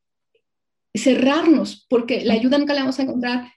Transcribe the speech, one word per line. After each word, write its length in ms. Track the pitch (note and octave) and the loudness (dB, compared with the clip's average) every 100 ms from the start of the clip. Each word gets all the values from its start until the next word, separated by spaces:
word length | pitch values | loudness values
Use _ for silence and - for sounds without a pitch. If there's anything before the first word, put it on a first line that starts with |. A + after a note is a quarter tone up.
| _ _ _ _ _ _ _ _ _ | _ _ _ _ _ _ _ _ _
cerrarnos, 920 | G#3 C4+ B3+ C4 D4+ E4 C4 G3+ - _ | -2 0 2 2 2 2 2 0 -8 _
porque 360 | A#3+ - A3+ G3+ | -2 0 -4 0
la 80 | |
ayuda 240 | G#3+ B3 C#4+ | 0 2 0
nunca 160 | C#4+ | 0
la 80 | C#4+ | -2
vamos 180 | C4 C4 | -2 -4
a 40 | |
encontrar 500 | C4+ B3 B3 B3 - | -4 -4 -4 -6 -8